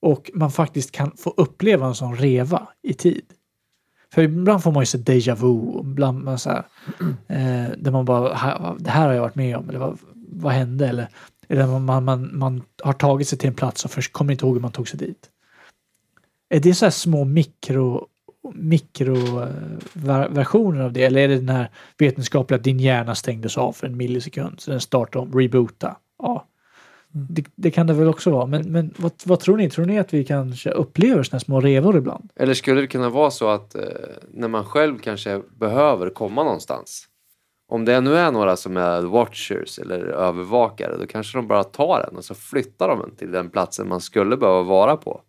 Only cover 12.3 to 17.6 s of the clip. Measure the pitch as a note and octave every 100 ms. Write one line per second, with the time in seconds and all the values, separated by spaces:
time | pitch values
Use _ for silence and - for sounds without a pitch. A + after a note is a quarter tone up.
12.3 | - C3 B2+ - _ C#3 C3+ C#3+ C3+ C#3+
13.3 | C3+ C#3 A#2+ C3 - - - B2+ - C#3+
14.3 | C3+ C3 B2+ B2 A2+ A#2 D3 - F#3 _
15.3 | _ _ _ - _ _ _ _ _ _
16.3 | _ _ D#3+ D#3 F3+ G#3+ - E3+ D#3 C#3
17.3 | D3+ D#3 _